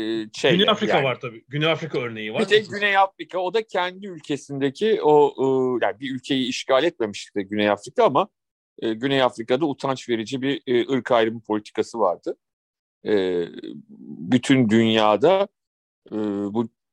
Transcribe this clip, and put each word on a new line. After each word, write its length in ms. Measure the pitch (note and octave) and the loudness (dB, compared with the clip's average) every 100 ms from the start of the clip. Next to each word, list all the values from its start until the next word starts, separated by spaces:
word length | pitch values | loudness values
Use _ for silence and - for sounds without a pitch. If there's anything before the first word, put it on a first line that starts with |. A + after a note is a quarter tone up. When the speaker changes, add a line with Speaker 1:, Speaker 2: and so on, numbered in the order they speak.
| A2 A2+ A2 | -4 -6 -8
Speaker 1:
şeyle, 240 | - C#3+ F3+ | -2 2 4
Speaker 2:
Güney 120 | A3 | 2
Afrika 260 | G#3+ G3+ E3+ | 2 0 0
Speaker 1:
yani 100 | C3+ | 0
Speaker 2:
var 140 | A#2+ | -2
tabii. 260 | B2 A2+ - | -8 -14 -10
Güney 240 | D3 D#3 | -4 -2
Afrika 280 | D#3+ D#3+ D3 | -2 -4 -6
örneği 340 | A#2+ A2 G#2+ | -6 -8 -6
var. 80 | A#2 | -4
Speaker 1:
Bir 40 | G3+ | 0
tek 240 | G#3 G#3 | 0 0
Güney 280 | G3+ G3+ G3 | -2 0 2
Afrika, 420 | G3 - D#3 F3+ | 2 -2 -10 -6
o 140 | F#3 | -4
da 140 | A3 G#3+ | -4 -2
kendi 400 | F#3 F3+ F#3 G3+ | -2 -4 -6 -14
ülkesindeki 960 | E3 - C#3+ - C#3 C#3 C3 A3 G#3+ | -12 -8 -8 -8 -4 -4 -2 0 2
o, 300 | D3+ D3+ C#3+ - | 4 6 4 2
e, 80 | C3+ C3 B2+ B2 G#2+ | 0 2 0 0 -2
yani 140 | G2 | -4
bir 160 | C3+ C3 | -8 -8
ülkeyi 320 | - C3+ B2 | -4 -2 -2
işgal 360 | - - C3 | -4 0 2
etmemişti 580 | E3 - G#2+ G2 - G2+ | 2 -2 -6 -6 -10 -8
Güney 280 | G2 G#2 G#2 | -4 0 2
Afrika 360 | G2+ C3 - G#3+ | 0 -2 2 2
ama, 220 | C#3+ G3 _ _ _ _ - | 2 -2 _ _ _ _ -8
e, 140 | A#2 | -6
Güney 280 | A2 C3+ C3+ | -4 0 2
Afrika'da 440 | B2 - A2+ B2+ D#3 | 2 0 -2 0 0
utanç 440 | C3 C#3 C3 - | -2 -6 -6 -4
verici 320 | A2+ A2 C3 | -4 -4 -4
bir, 200 | C3+ C#3 - | -4 -4 0
e, 260 | B2 A#2 | 0 0
ırk 180 | C3 - | -2 2
ayrımı 300 | A#2+ A2+ A#2 | 2 2 -2
politikası 580 | - G#2+ - - G#2+ A#2 | -4 -6 -4 -6 -4 0
vardı. 380 | F#2+ E2+ E3+ - _ _ _ _ _ _ G2+ | 0 0 -6 -10 _ _ _ _ _ _ -2
E, 400 | G#2 F#2 F2 E2+ - - C#2+ - C#2+ | 0 0 -2 -4 -10 -16 -16 -20 -20
bütün 680 | B1 C#2 E2+ B2 - C3 A2+ | -18 -12 -2 0 4 2 4
dünyada, 760 | A2+ A2+ A2 G#2+ G#2 D3+ F#3+ G3 _ _ _ _ _ _ | 4 4 4 4 4 4 2 0 _ _ _ _ _ _
e, 40 | G#2+ G#2+ G2+ G2+ | -6 -4 -4 -4
bu 160 | A2 A#2+ _ _ | -4 -4 _ _